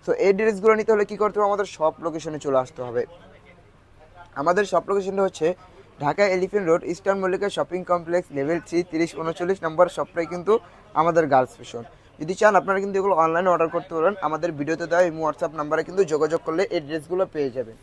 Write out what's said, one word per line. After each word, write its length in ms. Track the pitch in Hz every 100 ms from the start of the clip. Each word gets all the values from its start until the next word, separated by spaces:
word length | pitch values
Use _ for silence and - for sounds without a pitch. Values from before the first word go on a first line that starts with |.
তো 60 | - - 175
এই 60 | 196
ড্রেসগুলো 360 | 220 196 220 220
নিতে 120 | 214
হলে 100 | 214 202
কি 60 | 208
করতে 140 | 208 196
হবে? 100 | 202
আমাদের 180 | 202 196 -
শপ 180 | 156 156
লোকেশনে 340 | 160 160 160 151 147
চলে 120 | 131
আসতে 160 | 127 - 123
হবে। 160 | 120 117 - - - - - _ _ _ - - - - -
আমাদের 240 | 151 180 202
শপ 140 | 175 165
লোকেশনটা 320 | 196 190 196 190
হচ্ছে 200 | - 156 180 - - - -
ঢাকা 180 | 143 156 202 185
এলিফ্যান্ট 300 | 185 208 175
রোড, 120 | 175 -
ইস্টার্ন 260 | 175 196 196
মল্লিকা 260 | 185 185 202 185
শপিং 240 | - 180 175
কমপ্লেক্স, 380 | 175 165 175 175 143
লেভেল 200 | 139 170 -
থ্রি, 120 | 170 170
তিরিশ 200 | 160 165 -
উনচল্লিশ 380 | 160 165 175 190 165
নম্বর 200 | 160 175 -
শপটাই 300 | 147 - 160
কিন্তু 200 | 180 170 220 - - - 147
আমাদের 240 | 165 165 156
গার্লস 200 | 131 127 -
ফ্যাশন। 260 | 123 117 117 - _ -
যদি 120 | 156 185
চান 120 | 214 196
আপনারা 180 | 185 196
কিন্তু 140 | 196 196
এগুলো 140 | 196 170
অনলাইনে 260 | 165 165 185
অর্ডার 140 | 170 165 165
করতে 160 | 160 165
পারবেন। 180 | 165 202 156
আমাদের 240 | 156 175 151
ভিডিওতে 280 | 143 160 170
দেওয়া 140 | 170 180
এই 40 | 160
WhatsApp 300 | 156 151 165 156
নাম্বারে 220 | 151 156 143
কিন্তু 140 | 185 165
যোগাযোগ 280 | 151 151 160 -
করলে 160 | 160 196
এই 60 | 175 143
ড্রেসগুলো 380 | 160 151 185 185
পেয়ে 160 | 156 139 123
যাবেন। 200 | 113 110